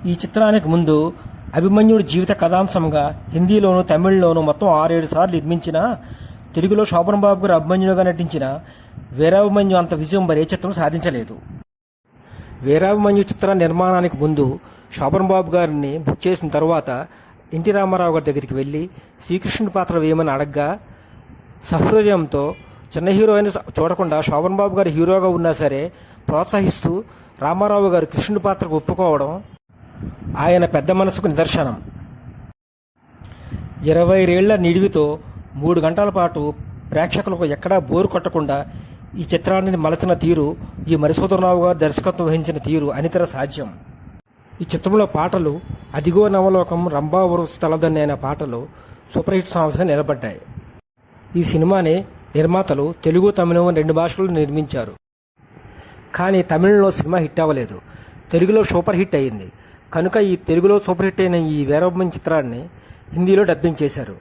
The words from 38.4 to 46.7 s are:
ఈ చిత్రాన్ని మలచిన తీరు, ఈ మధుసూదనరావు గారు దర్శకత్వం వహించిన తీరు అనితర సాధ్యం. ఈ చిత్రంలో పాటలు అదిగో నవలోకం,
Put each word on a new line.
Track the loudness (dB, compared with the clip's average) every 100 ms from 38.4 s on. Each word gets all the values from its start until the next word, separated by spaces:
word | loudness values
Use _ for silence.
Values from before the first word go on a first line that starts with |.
| -2 -4 -4 -12 -18 -20 -16 -12
ఈ | -2
చిత్రాన్ని | -2 0 0 0 0
మలచిన | 0 0 0
తీరు, | 0 2 2 0 -4 -14 -12 -2
ఈ | 0
మధుసూదనరావు | 2 0 0 2 2 4 2
గారు | 2
దర్శకత్వం | 0 0 -4 -2 0
వహించిన | 0 -2 -6
తీరు | -2 -2 -2
అనితర | -4 -2 0 -2
సాధ్యం. | -4 -8 -8 -12 -14 -20 -20 -20 -20 _ _ _ -14
ఈ | -8 -4
చిత్రంలో | 0 2 2
పాటలు | 0 -2 0 -2 -4 -10 -16 -10 -4
అదిగో | 0 4 4
నవలోకం, | 4 2 2 0